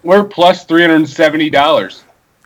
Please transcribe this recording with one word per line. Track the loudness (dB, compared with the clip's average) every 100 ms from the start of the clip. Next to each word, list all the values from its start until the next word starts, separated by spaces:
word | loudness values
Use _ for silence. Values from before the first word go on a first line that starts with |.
We're | 2 0 0
plus | 0 0 0 -2
three | 0
hundred | 2 0 -2
seventy | -2 -2 -2 -2
dollars. | 0 0 -2 -4 -16 _ _ _ _